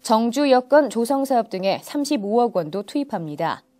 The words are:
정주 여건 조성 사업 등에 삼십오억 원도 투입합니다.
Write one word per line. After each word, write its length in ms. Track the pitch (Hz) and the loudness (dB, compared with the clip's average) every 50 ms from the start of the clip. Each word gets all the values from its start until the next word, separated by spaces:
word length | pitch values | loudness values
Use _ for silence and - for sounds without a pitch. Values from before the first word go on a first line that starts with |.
정주 500 | _ - 233 220 226 233 233 269 294 277 | _ 2 0 2 2 0 0 0 2 4
여건 400 | 254 254 254 254 277 294 294 233 | 4 2 4 4 4 4 4 4
조성 340 | 196 226 233 233 277 269 269 | 0 -2 -2 0 0 -2 0
사업 260 | 269 269 233 220 - | 0 0 0 0 -2
등에 300 | - 190 185 196 180 - | -6 -4 -2 -2 -2 -2
삼십오억 720 | - - - 294 285 277 302 277 196 202 214 240 240 240 233 | -6 -8 -6 -4 -2 -2 -2 -2 -2 0 2 2 2 2 0
원도 300 | 185 165 151 156 196 208 | -2 -4 -2 -6 -8 -8
투입합니다. 800 | - - 294 285 285 226 190 165 156 147 147 165 160 117 - _ _ _ | -4 -6 -6 -4 -4 -6 -8 -6 -8 -6 -4 -4 -4 -4 -6 _ _ _